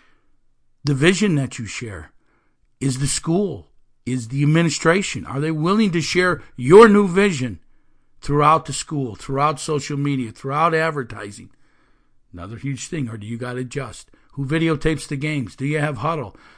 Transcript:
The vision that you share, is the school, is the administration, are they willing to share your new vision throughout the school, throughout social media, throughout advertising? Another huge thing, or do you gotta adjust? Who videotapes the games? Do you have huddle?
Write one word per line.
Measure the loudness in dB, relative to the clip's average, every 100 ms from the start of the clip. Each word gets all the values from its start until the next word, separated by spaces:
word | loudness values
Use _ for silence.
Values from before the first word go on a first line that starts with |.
| _ _ _ _ _ _ _ _
The | -2 2
vision | 2 2 2 0
that | -2 -8
you | -12
share, | -10 -12 -12 -16 _ _ _ _ _ _ -6
is | -4 -2
the | -2
school, | -4 0 0 0 -6 -14 _ _ _ -6
is | -6 -4
the | 0
administration, | 2 4 2 2 2 2 0 -8 -8
are | -6
they | -4
willing | -2 0 2 2
to | 0
share | -2 0 0 0 -8 -4
your | 8 12 12
new | 8 4
vision | 2 2 0 -6 -10 _ _ _ _ _ -14
throughout | -2 2 4 4 0
the |
school, | -10 -6 -6 -6 -8
throughout | -6 -2 -2 -2
social | -6 -6 -4 -4
media, | -2 -2 -4
throughout | -10 -6 0 0
advertising? | 2 0 -4 -8 -10 -14 -16 -20 _ _ _ _ _ _ _ _
Another | -16 -14 -10
huge | -8 -8 -8
thing, | -8 -8
or | -8
do | -10
you | -10
gotta | -8 -8
adjust? | -8 -10 -10 -14 -20 -20 _
Who | -8 -4
videotapes | 0 0 0 0 -2 -4
the | -6
games? | -4 -4 -6 -6
Do | -4
you | -2
have | -4 -4
huddle? | -4 -4 -8 -14 -20